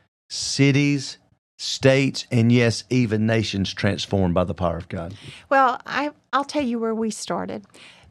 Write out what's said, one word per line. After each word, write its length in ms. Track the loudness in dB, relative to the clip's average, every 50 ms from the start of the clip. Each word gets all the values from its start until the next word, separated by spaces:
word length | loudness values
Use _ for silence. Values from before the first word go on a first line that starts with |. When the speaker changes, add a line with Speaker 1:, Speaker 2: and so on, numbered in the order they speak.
| _ _ _ _ _ _
Speaker 1:
cities, 880 | -10 -8 -6 -4 0 2 4 4 4 4 2 2 0 -2 -4 -8 -14 -18 _ _ _ _ _ _ _ -12
states, 680 | -8 -8 -2 2 4 4 6 4 4 0 -2 -6 -6 -2
and 180 | 2 2 4 4
yes, 360 | 4 4 4 2 0 -2 -4 -2
even 360 | 0 0 0 0 0 0 0
nations 480 | 2 0 0 0 -2 -2 -2 -4 -4 -4
transformed 600 | -2 -2 -2 -2 -2 -2 -2 0 0 2 2 2
by 120 | 0 0
the 80 | -2 -2
power 240 | -2 -2 -2 -2
of 100 | -4 -8
God. 260 | -10 -10 -10 -10 -10 -12 -16 -18 -20 -20 -20 -4 0
Speaker 2:
Well, 320 | 2 4 4 2 0 -2 -6
I, 260 | -8 -6 -6 -6 -6 -8 _ _ _
I'll 140 | -4 -4 -4
tell 180 | -2 -2 -2 -2
you 160 | -2 -2 -2
where 160 | -4 -4 -2
we 160 | -2 -4 -4
started, 540 | -4 -6 -6 -6 -6 -6 -6 -8 -10 -12 -14 _ -20 -20 -20 -20 -20 -20 -14 -8